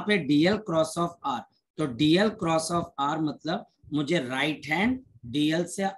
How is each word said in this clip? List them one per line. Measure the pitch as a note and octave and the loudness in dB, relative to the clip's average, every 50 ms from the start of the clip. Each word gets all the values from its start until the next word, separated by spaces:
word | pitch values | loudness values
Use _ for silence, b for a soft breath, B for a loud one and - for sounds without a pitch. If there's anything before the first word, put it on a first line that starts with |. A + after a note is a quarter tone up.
| F3+ | 2
पे | G#3 G#3 | 2 0
dl | G3 C#3+ C3 D3 D3 E3 F#3 G#3+ | 0 2 2 4 4 4 4 2
cross | G#3 - F3+ E3 D#3+ D#3 - - | 0 -2 -2 0 0 0 0 0
of | E3+ F3 E3 - _ - | -4 -4 -4 -4 _ -6
R, | C#3 B2+ A2+ - _ _ _ _ _ - | -6 -6 -6 -8 _ _ _ _ _ -6
तो | - D#3 | -4 -4
dl | C#3 A#2 A2+ D3+ D3+ E3 F#3 G#3+ G#3+ | -4 0 2 4 4 6 4 4 2
cross | - - E3 E3 D#3+ D#3 D#3 - | 0 -2 -2 0 0 0 0 0
of | E3+ E3 - - - C#3+ | -2 -2 -2 -4 -4 -4
R | C#3 C#3+ D#3+ D#3 | -2 -2 0 0
मतलब | D#3+ D3 B2+ - - D#3 F3+ G#3+ - _ _ _ - - C#3+ | -2 -2 -4 -4 -4 -4 -4 -4 -6 _ _ _ -12 -4 -4
मुझे | D3 D3 C3 F3 D#3+ | -2 0 0 0 0
right | B2+ A#2+ C3 C3 C#3+ D#3 C#3+ - - | 0 -2 -2 -2 -2 -2 -2 -4 -4
hand | C#3+ D#3 F3 G#3 B3 B3+ B3+ - _ _ - - | -4 0 0 2 0 0 -2 -6 _ _ -18 -12
डीएल | A#2+ A#2+ D3 D3+ D#3 D#3+ E3+ F3 | -6 -2 0 2 2 2 0 -2
से | F3 - G3+ G3 F#3+ - | -2 -4 -4 -4 -4 -4